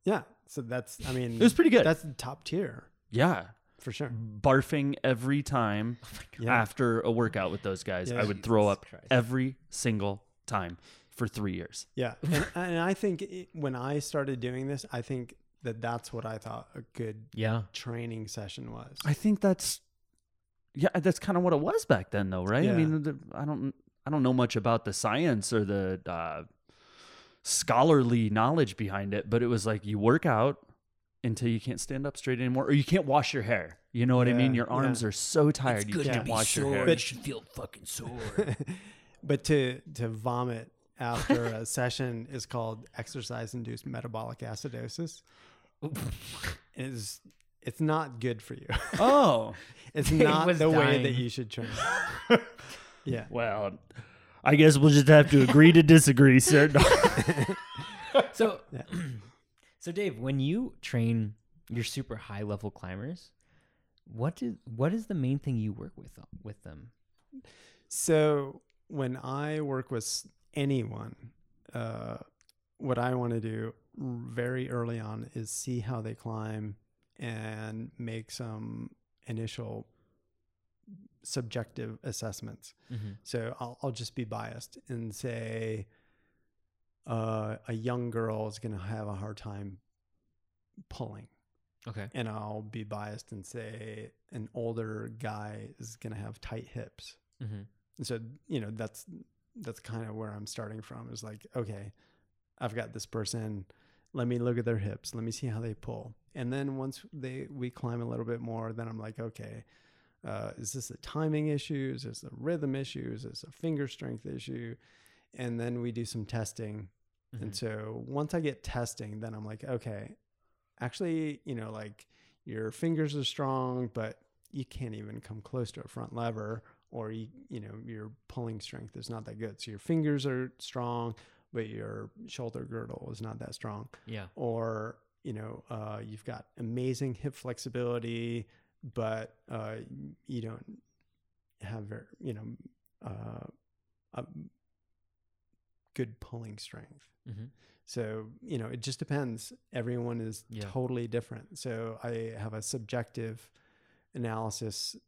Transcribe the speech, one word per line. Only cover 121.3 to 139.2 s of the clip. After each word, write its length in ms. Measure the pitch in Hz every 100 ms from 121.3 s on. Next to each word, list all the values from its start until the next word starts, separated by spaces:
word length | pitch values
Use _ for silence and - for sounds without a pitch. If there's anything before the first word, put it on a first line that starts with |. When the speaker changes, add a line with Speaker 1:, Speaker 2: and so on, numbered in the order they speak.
| 143 -
Speaker 1:
you 100 | 123
know, 160 | 110
like, 340 | 107 107 104 _ _ _ _ -
your 240 | 110 110
fingers 440 | - 165 160 156 147
are 80 |
strong, 640 | 131 - 135 131 127 127 123
but 260 | - 110 - _ _ _
you 140 | 139 127
can't 280 | - 123
even 280 | 107 104 113
come 180 | - 110
close 300 | - 131 117
to 100 | -
a 60 | -
front 260 | - 117
lever, 500 | 117 117 110 107 113 - _ _
or 200 | 120 110
you, 160 | 113 110 - -
you 120 | 120
know, 120 | 104 107 120
your 260 | 110 107 - _
pulling 320 | - 117 110
strength 380 | - 123 110 -
is 120 | 113
not 140 | 117 110
that 140 | 107
good. 220 | 110 98
So 100 | -
your 80 | 104
fingers 460 | - 165 151 147 135
are 260 | 127 127 _
strong, 560 | - 127 120 120 117 110 - _ _
but 140 | 117 110
your 400 | 110 107 107 107 - -
shoulder 380 | - 120 113 127
girdle 400 | 113 117 - -
is 100 | 110
not 180 | 110 113
that 160 | 117 -
strong. 320 | 113 104 120 - -
Speaker 3:
Yeah. 200 | 110 95 -
Speaker 1:
Or, 640 | 120 117 113 110 110 - _ _
you 80 | -
know, 300 | 107 107 - -
uh, 300 | 113 107 107 110
you've 200 | 107 -
got 220 | 113 - -
amazing 560 | 117 120 127 123 135
hip 220 | 117 147 -
flexibility, 1120 | 131 120 131 123 123 120 117 117 117 117 104 _ _ _ 127
but, 420 | - 110 110